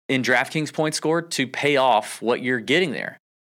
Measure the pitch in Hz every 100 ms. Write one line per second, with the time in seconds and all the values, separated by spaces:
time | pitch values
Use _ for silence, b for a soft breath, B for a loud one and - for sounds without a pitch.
0 | - 131 120 123 135 160 151 - 156 -
1 | 156 165 165 - 127 - 143 139 131 107
2 | 107 - 107 120 123 123 107 156 180 85
3 | 50 - _ _ _